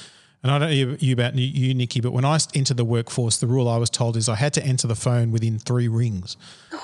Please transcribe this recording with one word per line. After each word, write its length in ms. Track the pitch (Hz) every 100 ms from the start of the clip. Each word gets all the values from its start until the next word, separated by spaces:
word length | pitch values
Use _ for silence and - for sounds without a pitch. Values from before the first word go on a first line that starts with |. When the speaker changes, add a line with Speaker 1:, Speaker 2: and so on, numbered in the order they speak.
| - - _ _
Speaker 1:
and 80 | 131
I 80 | 143
don't 100 | 160
know 40 |
you, 240 | 139 127 -
you 140 | 131
about 220 | 123 120 131
you, 100 | 127
you, 280 | 139 127
Nikki, 260 | 131 120 123
but 120 | 120
when 120 | 123
I 120 | 139 156
s-, 120 | -
entered 240 | 147 135 123
the 80 | 113
workforce, 520 | 117 113 - 117 -
the 100 | 120
rule 200 | 131 120
I 100 | 117
was 120 | 117
told 260 | - 117 113
is 140 | 110
I 60 | 107
had 180 | 143
to 100 | 151
enter 240 | 135 127 117
the 80 | 110
phone 360 | 127 120 117
within 280 | 113 113 110
three 280 | - 123 120
rings. 500 | 113 120 95 95 -
Speaker 2:
<gasps> 360 | - - - 311